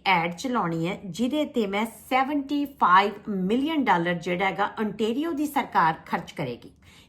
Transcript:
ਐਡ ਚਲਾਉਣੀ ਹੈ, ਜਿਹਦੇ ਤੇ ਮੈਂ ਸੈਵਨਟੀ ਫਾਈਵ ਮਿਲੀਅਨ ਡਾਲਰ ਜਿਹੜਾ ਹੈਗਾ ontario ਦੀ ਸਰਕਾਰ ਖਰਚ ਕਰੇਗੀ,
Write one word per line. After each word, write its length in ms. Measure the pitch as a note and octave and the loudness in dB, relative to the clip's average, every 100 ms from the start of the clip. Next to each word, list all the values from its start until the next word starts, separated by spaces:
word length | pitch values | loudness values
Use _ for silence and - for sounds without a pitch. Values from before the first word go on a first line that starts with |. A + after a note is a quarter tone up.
| F#3+ | 2
ਐਡ 300 | F3 E3+ F3 | 2 2 -4
ਚਲਾਉਣੀ 520 | C4 A#3+ F3 E3 E3 | -4 -2 -2 -2 -2
ਹੈ, 120 | G#3 G3 | -4 -8
ਜਿਹਦੇ 400 | E3+ B3 D4+ D4 | -4 -2 0 -2
ਤੇ 220 | B3 G3 | -2 0
ਮੈਂ 180 | G3 A3+ | 0 -4
ਸੈਵਨਟੀ 800 | - - B3+ C4+ D4 C4+ C#4+ C#4+ | -6 0 0 2 -2 -2 -2 -2
ਫਾਈਵ 460 | - G3 F#3 G3+ G3+ - | 2 6 6 4 0 -6
ਮਿਲੀਅਨ 560 | G3 F#3 A#3+ D4 D#4 A#3+ | -2 0 0 0 0 2
ਡਾਲਰ 280 | F3+ E3+ | 2 2
ਜਿਹੜਾ 320 | F3 F3+ F3 F#3+ | -2 -2 0 0
ਹੈਗਾ 260 | F#3+ G#3 - | 0 -2 -2
ontario 520 | G#3+ - A3 A#3+ E4 | -4 -2 -2 0 -2
ਦੀ 120 | D4 D4 | -2 -2
ਸਰਕਾਰ 480 | C4+ - G3 E3 E3 - | -2 0 2 2 2 -4
ਖਰਚ 260 | E3+ - | -6 -6
ਕਰੇਗੀ, 400 | - C3 A#2+ - - - - | -8 -6 -8 -14 -20 -20 -20